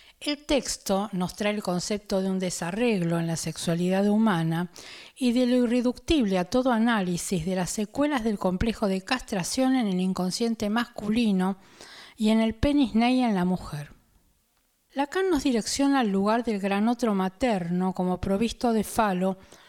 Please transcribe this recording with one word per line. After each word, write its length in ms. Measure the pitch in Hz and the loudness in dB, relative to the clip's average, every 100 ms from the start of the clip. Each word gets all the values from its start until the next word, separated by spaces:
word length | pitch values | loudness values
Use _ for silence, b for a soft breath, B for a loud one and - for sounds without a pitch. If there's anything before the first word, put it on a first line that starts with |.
| B B | B B
El 240 | 302 294 - | -6 -6 0
texto 640 | 285 - - - 196 208 | -2 -2 -6 -2 -2 -2
nos 240 | 185 180 - | -4 -4 -2
trae 180 | 208 | -4
el 80 | 208 | -2
concepto 580 | 196 180 - 208 - 196 | -2 -4 -2 -6 -2 -2
de 80 | 190 | 0
un 120 | 190 | -2
desarreglo 800 | 185 - 170 196 240 202 170 170 | -2 -4 -6 -2 0 0 0 0
en 80 | 165 | -2
la 80 | 165 | -4
sexualidad 720 | 165 160 - 170 180 190 208 | -6 -6 -2 0 0 2 2
humana 600 | 208 226 170 160 165 180 B B B B B | 4 4 2 0 -2 -4 B B B B B
y 140 | 247 | 0
de 160 | 240 247 | 2 4
lo 180 | 247 | 4
irreductible 760 | 240 247 240 233 - 320 214 185 | 2 2 0 -2 0 2 2 2
a 40 | |
todo 280 | 180 247 254 | 0 0 2
análisis 760 | 226 233 226 180 175 - 185 160 | 2 2 2 0 -2 -2 -4 -2
de 80 | |
las 160 | 185 175 | -2 -2
secuelas 540 | - 208 - 294 285 | -4 -4 -2 0 0
del 120 | 220 202 | -2 -2
complejo 520 | 185 180 226 214 208 | -2 0 -2 -2 -2
de 140 | 190 | -2
castración 760 | 190 262 - 202 165 - 262 262 | -2 -6 -4 -6 -4 0 2 2
en 100 | 208 | 0
el 140 | 180 | 0
inconsciente 720 | 185 185 180 - 233 226 208 | 0 -2 -2 -2 -2 -2 -2
masculino 880 | 220 240 - 208 220 226 190 185 196 B B B B B B | -2 -4 -6 -2 0 2 2 0 -2 B B B B B B
y 140 | 214 | 2
en 100 | 220 | 2
el 160 | 226 220 | 2 0
penis 400 | 285 294 247 220 | 0 2 2 2
nei 260 | 233 254 | 2 2
en 140 | 240 190 | 2 2
la 80 | |
mujer. 480 | 180 180 - 147 147 - _ _ _ _ _ _ _ _ _ | 0 -2 -4 -10 -12 -16 _ _ _ _ _ _ _ _ _
Lacan 380 | 269 285 370 381 | -4 -2 0 0
nos 140 | 311 | 2
direcciona 560 | 277 233 - - 277 277 | 2 0 0 0 2 2
al 80 | 226 | 2
lugar 340 | 196 202 226 | 2 2 0
del 160 | 240 208 | 0 -2
gran 300 | 196 196 220 | 0 2 2
otro 260 | 240 233 | 2 0
materno 800 | 196 190 - 254 202 170 180 185 | 0 0 0 0 0 0 0 0
como 260 | 180 180 180 | 0 -2 -2
provisto 520 | 190 196 233 - 247 | 0 0 0 -2 0
de 100 | 220 | 0
falo 560 | 196 - 214 180 190 190 B B | 0 0 0 2 -2 -2 B B